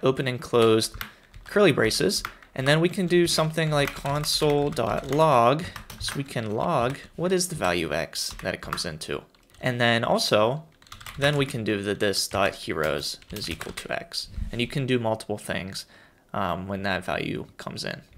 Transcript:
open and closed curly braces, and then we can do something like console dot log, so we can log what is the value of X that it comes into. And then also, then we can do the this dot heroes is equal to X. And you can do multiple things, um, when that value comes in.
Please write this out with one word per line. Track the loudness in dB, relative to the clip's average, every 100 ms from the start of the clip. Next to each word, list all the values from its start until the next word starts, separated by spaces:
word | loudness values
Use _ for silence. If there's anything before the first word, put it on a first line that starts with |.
open | 0 2 -2
and | -4
closed | 0 4 6 6 2 -6 -14 -16 _ -20
curly | -2 4 4
braces, | 6 2 2 0 0 -6 -12 -14
and | -2 2
then | 4
we | 2
can | 0 2
do | 4 4
something | 2 0 0 2
like | 2 0 -2
console | -4 -2 0 2 4 4 2
dot | 0 0 -2 0
log, | 4 6 6 6 4 -2 -12 -16 -10
so | -8 -6
we |
can | -6 -6 -4
log | -2 0 2 0 -2 -10 -4
what | 0
is | 0 0
the | -2
value | 0 0 0
of |
X | -2 -2 -6 -8 -6
that | -6
it | -6
comes | -6 -6 -6
into. | -6 -6 -8 -8 _ _ -6
And | -4 2
then | 2 2
also, | 2 2 4 4 4 0 -8 _ -20 -18 -16 -2
then | 0 2
we | 0
can | -2
do | 0 0
the | 0 0
this | 2 0 -2
dot | 2 0
heroes | 0 -6 -2 0 0 -4 -10 -12
is | -10 -8
equal | -8 -8
to | -10 -8
X. | -8 -6 -10 -8 -8 -6
And | -4
you | -2
can | -2 0
do | 0
multiple | 0 -4 -4 -8
things, | -4 -6 -6 -10 -14 -20 -20 _ _
um, | -4 -2 -2 -4
when | -4
that | -2 -2
value | -2 -4 -4 -6 -8 -12
comes | -12 -8
in. | -8 -10 -14